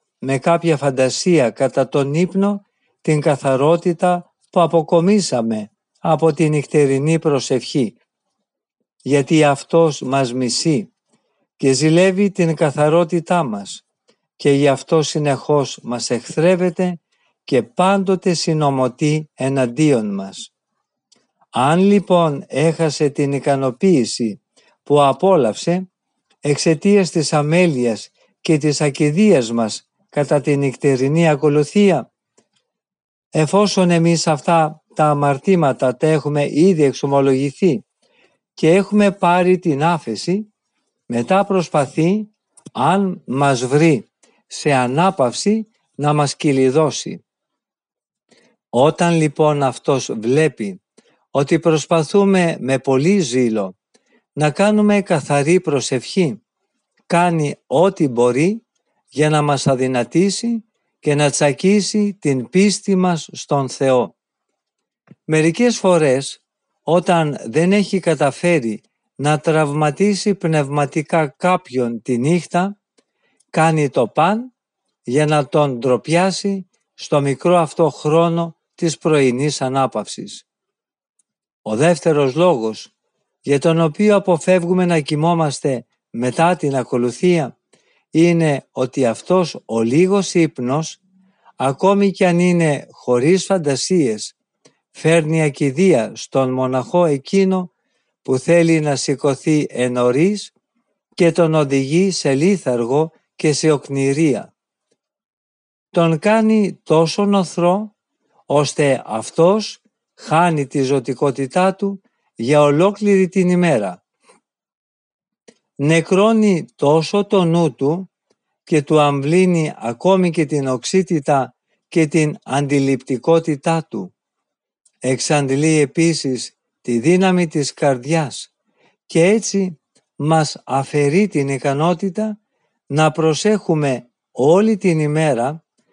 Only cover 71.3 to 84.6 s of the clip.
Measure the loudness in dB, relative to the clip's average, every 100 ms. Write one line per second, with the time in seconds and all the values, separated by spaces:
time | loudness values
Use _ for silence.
71.3 | -2 -2 -2 -2 -4 -4 -6 -6 -2 0
72.3 | -2 -2 -4 -4 -6 _ _ _ _ _
73.3 | _ _ 0 0 2 0 0 -2 0 0
74.3 | 0 -6 _ _ _ _ _ -4 -2 0
75.3 | 0 0 0 0 -2 -2 -2 0 0 0
76.3 | -2 -6 -6 -10 _ _ -20 -4 -2 0
77.3 | -2 2 2 0 0 -2 -2 -2 2 2
78.3 | 0 -6 -10 _ -6 -6 -4 0 2 2
79.3 | 0 -2 -4 -4 -2 -2 -4 -10 -12 -16
80.3 | -18 -20 _ _ _ _ _ _ _ _
81.3 | _ _ _ -6 0 0 0 0 0 0
82.3 | 0 0 0 -4 -8 -16 _ _ _ _
83.3 | _ -4 0 0 0 0 0 2 2 2
84.3 | -2 2 0